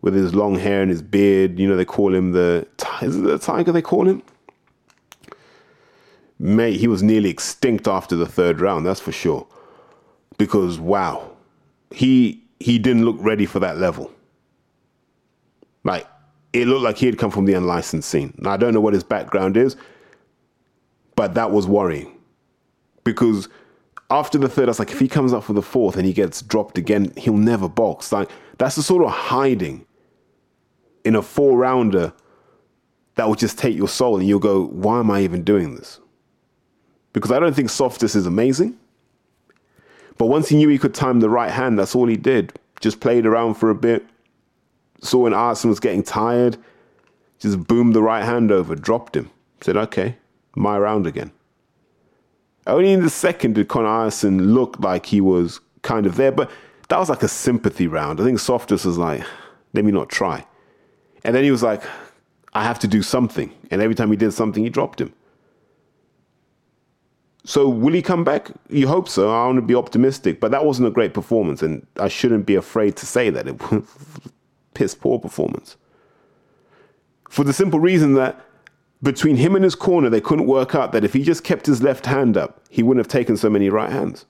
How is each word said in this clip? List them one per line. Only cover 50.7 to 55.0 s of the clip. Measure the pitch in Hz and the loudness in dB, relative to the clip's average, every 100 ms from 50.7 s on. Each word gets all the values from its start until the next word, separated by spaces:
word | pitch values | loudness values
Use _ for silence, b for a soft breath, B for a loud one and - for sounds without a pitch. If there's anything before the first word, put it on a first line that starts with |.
| 104 | 0
round | 101 107 87 | 0 0 -2
again." | 69 - _ _ _ _ _ _ _ _ _ _ _ _ _ - | -6 -14 _ _ _ _ _ _ _ _ _ _ _ _ _ -2
Only | 139 190 | 2 4
in | 190 | 4
the | 170 | 2
second | - 175 175 131 107 | -2 -2 0 0 0
did | 101 | 0
Conor | 127 110 | 0 0
Ireson | 110 110 - 104 95 95 | 0 -2 0 0 2 4
look | 120 123 - | 4 2 -2
like | 98 90 | -4 -4